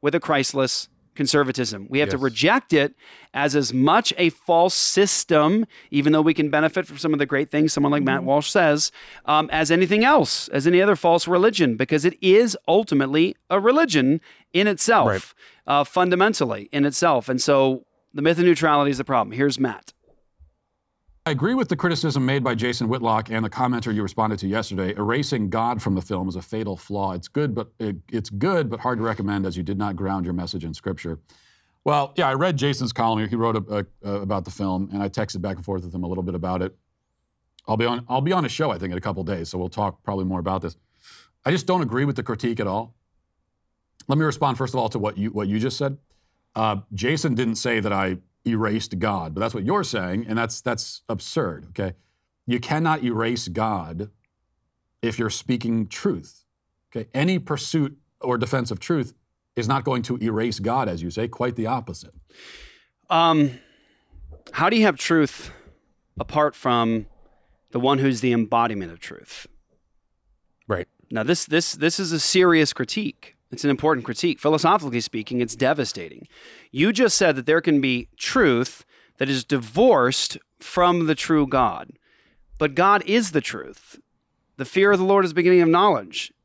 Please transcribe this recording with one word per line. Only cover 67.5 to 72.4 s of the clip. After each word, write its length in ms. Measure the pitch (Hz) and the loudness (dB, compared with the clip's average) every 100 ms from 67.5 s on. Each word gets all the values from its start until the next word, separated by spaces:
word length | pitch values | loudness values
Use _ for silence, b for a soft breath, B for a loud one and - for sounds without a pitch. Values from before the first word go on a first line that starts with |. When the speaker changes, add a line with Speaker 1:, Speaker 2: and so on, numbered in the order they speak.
| _ _ | _ _
Speaker 1:
the 80 | 123 | -2
one 200 | 127 139 | 0 2
who's 220 | 135 120 | 2 0
the 100 | 127 | 0
embodiment 600 | 117 107 117 117 104 87 | 0 2 2 0 -2 -10
of 80 | 85 | -14
truth? 480 | - - - - - _ _ _ _ _ _ _ _ _ _ _ - | -18 -18 -18 -20 -20 _ _ _ _ _ _ _ _ _ _ _ -6
Speaker 2:
Right. 200 | 95 90 _ _ | -6 -6 _ _
Speaker 1:
Now, 120 | 117 | -6
this, 220 | 113 170 - | -2 -2 0
this, 280 | 156 165 | -2 -2
this 260 | - 156 165 | -2 -2 -2
is 120 | 185 | -4
a 80 | 160 | -2
serious 540 | - 185 | 0 4